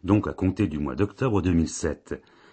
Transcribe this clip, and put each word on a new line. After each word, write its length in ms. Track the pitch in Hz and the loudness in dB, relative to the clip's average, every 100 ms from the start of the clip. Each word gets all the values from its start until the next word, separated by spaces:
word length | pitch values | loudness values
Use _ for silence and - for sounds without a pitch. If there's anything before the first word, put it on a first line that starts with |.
| 90 | 2
donc 240 | 104 73 | 2 2
à 40 | |
compter 340 | - 95 101 98 | 0 0 0 -2
du 120 | 73 | -2
mois 160 | 71 65 | -4 -2
d'octobre 460 | 104 - 131 98 | -2 -2 0 0
deux 100 | 87 | 2
mille 160 | 82 78 | 2 2
sept. 560 | - 82 71 - 71 - _ - | -2 -4 -6 -10 -12 -12 _ -20